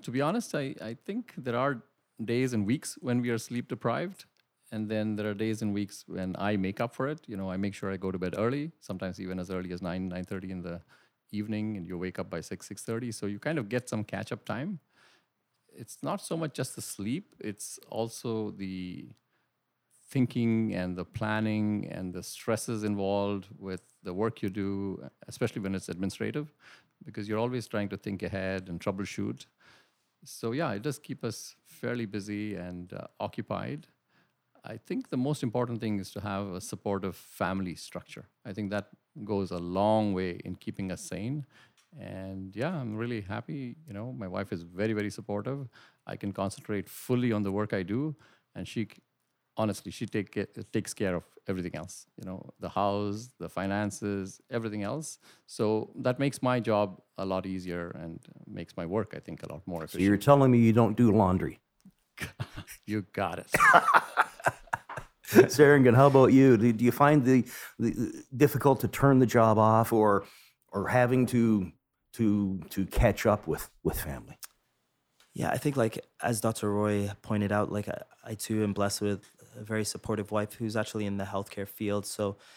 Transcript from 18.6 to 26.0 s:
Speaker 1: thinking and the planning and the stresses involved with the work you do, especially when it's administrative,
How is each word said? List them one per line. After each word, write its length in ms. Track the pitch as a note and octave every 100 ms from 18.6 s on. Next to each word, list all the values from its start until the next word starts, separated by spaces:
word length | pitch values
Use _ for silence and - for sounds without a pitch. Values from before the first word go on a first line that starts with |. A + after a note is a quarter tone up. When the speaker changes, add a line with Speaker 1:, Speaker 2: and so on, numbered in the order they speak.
| F#2+ F#2 F2+ F2+ - - _ _ _ _ _ _ _ _ -
Speaker 1:
thinking 640 | C3+ B2 A#2+ A#2 A2+ A2 F#2+
and 200 | F2+ F2+
the 100 | F2
planning 840 | - A2 G#2+ A2 G#2+ G#2+ G#2 -
and 220 | E2+ F#2
the 80 | F2+
stresses 640 | - - - A2+ - A2+
involved 640 | G#2+ G2+ G2 G2+ G2+ G2+ F#2 -
with 240 | G2 F#2 - _
the 100 | F#2+
work 280 | F2+ A2+ -
you 60 | G2+
do, 520 | G2+ G2 G2 G2 F#2 - - -
especially 340 | - A2+ B2
when 120 | G2
it's 160 | F#2+ -
administrative, 640 | F2